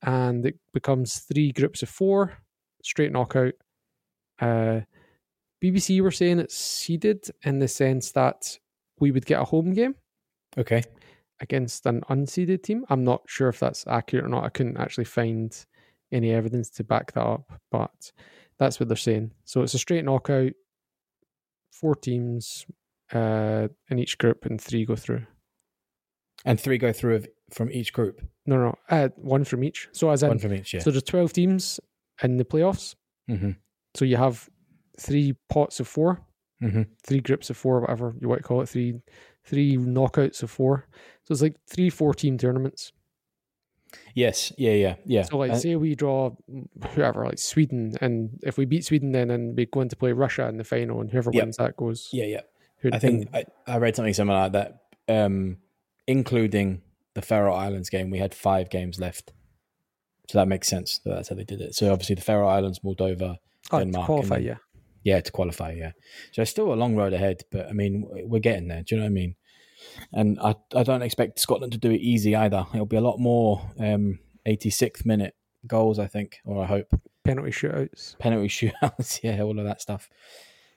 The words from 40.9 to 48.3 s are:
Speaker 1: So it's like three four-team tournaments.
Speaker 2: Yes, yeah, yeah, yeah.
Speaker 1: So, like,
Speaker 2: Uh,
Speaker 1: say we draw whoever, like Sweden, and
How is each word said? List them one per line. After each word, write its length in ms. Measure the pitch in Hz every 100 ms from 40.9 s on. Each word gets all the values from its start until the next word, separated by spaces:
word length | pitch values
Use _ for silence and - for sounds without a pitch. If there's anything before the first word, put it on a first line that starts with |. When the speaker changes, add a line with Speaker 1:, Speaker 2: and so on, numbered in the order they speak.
| - - _
Speaker 1:
So 80 | -
it's 100 | 143
like 140 | 156 - -
three 200 | 175 185
four-team 480 | - 151 - 147 123
tournaments. 540 | 123 131 135 - - _ _ _ _ _ _ _ _ _ _ - -
Speaker 2:
Yes, 380 | 120 117 - - -
yeah, 160 | 117
yeah, 220 | 104 95 92 -
yeah. 160 | 110
Speaker 1:
So, 140 | 92 143
like, 140 | 131
Speaker 2:
Uh, 40 | 120
Speaker 1:
say 200 | 170 165
we 180 | 156 139
draw 360 | 143 135 127 - - 135 - - -
whoever, 320 | 143 131 110 117
like 140 | -
Sweden, 560 | - 156 143 123 110 -
and 380 | 127 117 110